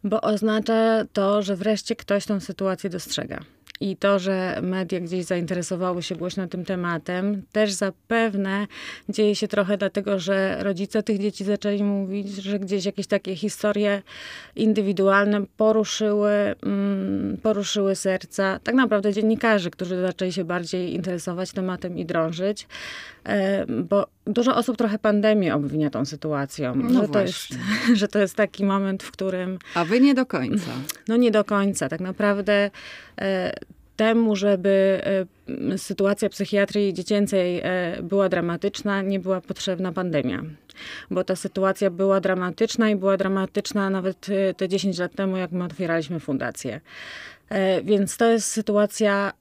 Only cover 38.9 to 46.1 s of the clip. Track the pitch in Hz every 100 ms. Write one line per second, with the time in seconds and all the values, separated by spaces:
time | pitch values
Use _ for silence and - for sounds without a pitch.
38.9 | 196 196 196 180 185 - 196 - 175 185
39.9 | 170 185 156 123 90 156 151 _ - -
40.9 | - - 185 185 185 190 - 190 190 196
41.9 | 175 196 196 185 185 180 175 226 - 220
42.9 | 208 190 190 190 190 190 - - 214 196
43.9 | 190 185 185 - 196 190 180 185 190 190
44.9 | 170 180 - 190 185 180 180 180 151 175
45.9 | 165 151